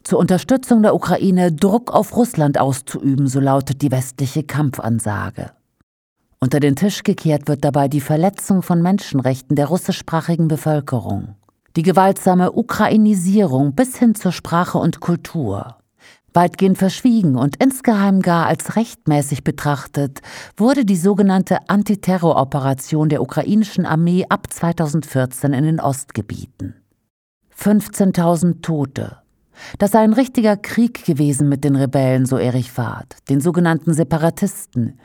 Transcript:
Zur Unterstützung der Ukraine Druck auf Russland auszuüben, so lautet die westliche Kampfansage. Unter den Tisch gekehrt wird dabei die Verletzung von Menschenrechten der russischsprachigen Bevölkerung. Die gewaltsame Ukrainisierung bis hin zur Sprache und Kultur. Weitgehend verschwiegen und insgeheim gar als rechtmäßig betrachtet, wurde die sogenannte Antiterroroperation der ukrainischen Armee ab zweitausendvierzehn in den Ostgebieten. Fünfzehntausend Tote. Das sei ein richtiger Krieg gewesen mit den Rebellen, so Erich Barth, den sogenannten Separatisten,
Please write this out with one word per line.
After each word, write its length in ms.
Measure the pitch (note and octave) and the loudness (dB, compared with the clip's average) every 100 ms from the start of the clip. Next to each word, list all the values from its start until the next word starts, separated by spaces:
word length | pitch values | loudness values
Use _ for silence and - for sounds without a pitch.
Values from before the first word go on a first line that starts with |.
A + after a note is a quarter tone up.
Zur 160 | - - | -2 0
Unterstützung 640 | F3+ F#3 - C4 - A3+ | 2 0 2 -2 2 4
der 120 | G#3 | 4
Ukraine 600 | D3 - F3 G3 F3+ F3+ | 2 0 0 2 2 2
Druck 400 | D3+ G3 A3+ A#3+ | 2 2 0 0
auf 240 | - G#3 - | 0 0 0
Russland 420 | A#3+ - D3 C#3+ | -2 0 0 0
auszuüben, 680 | C3 C3+ - - C#3 C3+ C#3 | 0 -2 -8 -6 -2 0 0
so 120 | C3+ | 0
lautet 420 | C3+ C#3 C#3 C3 | 0 0 -2 -4
die 100 | C#3+ | -2
westliche 520 | C3 B2+ - C3+ D#3 | -2 -4 -6 -6 -4
Kampfansage. 1080 | D3 C#3 D3 - A2+ A2+ G#2 G2+ F#2+ - E2+ - _ _ _ _ _ _ _ _ | -6 -4 -4 -4 -4 -4 -2 -6 -6 -10 -14 -16 _ _ _ _ _ _ _ _
Unter 180 | B2+ D3 | 0 2
den 160 | C#3+ C3 | 2 2
Tisch 280 | G3+ - | 0 0
gekehrt 440 | - F#3+ D#3+ D3 C#3+ | -2 0 0 0 0
wird 160 | C#3 | -2
dabei 240 | D3 C#3+ C#3 | 0 0 0
die 140 | C#3+ | -2
Verletzung 600 | C3+ D#3 F#3+ G3+ - F#3+ | -2 0 0 -2 -2 0
von 200 | - F3 | 2 0
Menschenrechten 720 | E3+ G3 - C3+ B2+ C3 - C#3+ | 2 0 -2 -2 -2 -2 -2 0
der 120 | C#3+ | 0
russischsprachigen 840 | F3+ F#3+ F3+ - E3 D#3 E3 D#3+ | -2 -2 -6 -4 -4 -2 0 0
Bevölkerung. 840 | D3+ D#3 D3+ C#3+ B2 G2 G2 F2+ - _ _ _ E3 | 0 0 -2 -2 -6 -4 -8 -8 -16 _ _ _ -2
Die 60 | |
gewaltsame 680 | E3 F3+ F#3+ F#3+ G3 F3+ F3+ | 2 4 4 2 2 2 2
Ukrainisierung 1200 | - A#3 - G#3+ A3 G#3+ G3+ F3 G#3 F#3 B2+ C#3+ C#3 | 0 -4 -2 2 4 4 2 2 2 2 2 2 0
bis 200 | C4 - | -2 2
hin 180 | A#3+ | 2
zur 200 | G#3 F#3 | 2 -2
Sprache 440 | - - E3+ F3 E3 | -4 -2 -2 0 0
und 220 | E3 D#3 | -2 -2
Kultur. 760 | - E3+ - E3+ A#2 G2 - - _ _ - _ _ | -2 -4 -4 -6 -4 -6 -10 -16 _ _ -20 _ _
Weitgehend 440 | - F3 - F#3+ F#3 | 2 2 2 0 2
verschwiegen 600 | F#3+ - B3+ A3+ F3 B2+ | 0 0 0 2 2 2
und 260 | C#3 - | 0 0
insgeheim 580 | C4+ C4 - G#3 G3 G3 | 0 0 0 2 2 2
gar 260 | F3+ E3+ D#3+ | 2 2 2
als 280 | D#3+ - G#3 | -2 -2 -4
rechtmäßig 680 | A#3 - - D3 C#3+ C3+ - | -4 -4 0 0 0 -4 -4
betrachtet, 760 | D3 D3 C#3 - - C#3 C#3 - - - - | -4 -4 -4 -4 -4 -4 -6 -18 -20 -14 0
wurde 260 | A3 C#4+ | 2 2
die 140 | G#3 F#3 | 2 2
sogenannte 720 | F#3 G#3 G3 F#3+ F3+ F3+ - | 2 2 4 2 2 -2 0
Antiterroroperation 1400 | G3+ G3+ G3+ - F#3 E3 - C3+ D3 C3+ C3 - D#3 D3+ | 0 0 -2 0 0 2 2 0 -2 -2 -2 -2 0 0
der 140 | D3 | 0
ukrainischen 640 | C3 - - G#3 G#3 - F3 | -2 -4 0 0 0 -2 -2
Armee 400 | D#3 E3+ F3+ - | 0 2 0 0
ab 200 | G3+ - | -4 -4
zweitausendvierzehn 1040 | - E3+ E3+ D#3 D#3 - C3 B2+ - C#3 | -4 -2 -2 -2 -4 -4 -2 -2 -2 -2
in 100 | C3 | 0
den 160 | D#3 D#3+ | 0 0
Ostgebieten. 960 | - C3+ - - G2+ F#2 F2+ - F#2+ - _ _ _ _ _ _ _ | -2 -4 -6 -10 -8 -10 -14 -14 -14 -14 _ _ _ _ _ _ _
Fünfzehntausend 1120 | - G3+ G#3 - - G3 F3 E3+ E3+ F3 E3 | -6 0 2 0 0 0 2 2 2 0 -2
Tote. 560 | - D#3 C#3 A2+ G#2+ - _ _ _ _ - - | -4 -4 -4 -6 -10 -12 _ _ _ _ -20 -4
Das 140 | G3+ | 2
sei 80 | A3 | 4
ein 120 | A3 | 4
richtiger 460 | A3 B3+ - G#3+ G3+ | 4 0 2 0 0
Krieg 480 | - - A#3 - - | -2 0 0 -2 -4
gewesen 420 | C#3+ D3 C3 C#3+ | 0 0 2 0
mit 160 | C#3 | 0
den 140 | D3 C#3 | 0 0
Rebellen, 480 | C3+ C#3+ C3 C3 B2+ | 0 0 2 2 0
so 100 | D3+ | 0
Erich 380 | A#2 B2 A#2 | 0 -2 -4
Barth, 420 | - A2+ - - - - | -6 -6 -8 -14 -14 -2
den 100 | C#3 | 0
sogenannten 540 | E3 F3 F3 D#3+ - | 0 2 2 2 0
Separatisten, 1080 | D#3 D#3+ D#3+ E3 E3 G3 - - B2+ A2+ - | 0 0 0 0 0 -4 -6 -8 -4 -4 -6